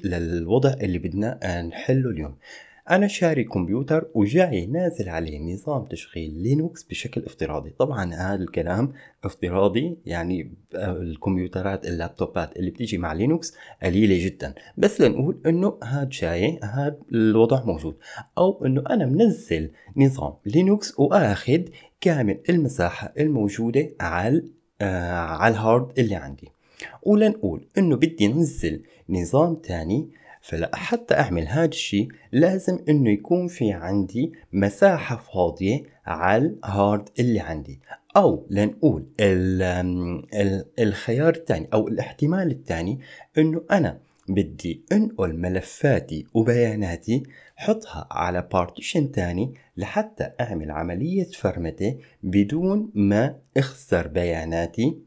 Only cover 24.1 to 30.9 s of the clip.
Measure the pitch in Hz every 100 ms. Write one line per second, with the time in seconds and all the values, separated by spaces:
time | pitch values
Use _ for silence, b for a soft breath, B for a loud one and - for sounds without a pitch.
24.1 | 87 104 - - - _ - 101 92 87
25.1 | 87 82 165 113 107 110 120 135 - 113
26.1 | 92 69 69 - _ B B B B -
27.1 | 208 214 214 196 160 - - 180 131 165
28.1 | 165 101 143 156 131 82 80 b b -
29.1 | 92 87 135 170 160 - 87 80 117 -
30.1 | B B B - 165 - - 185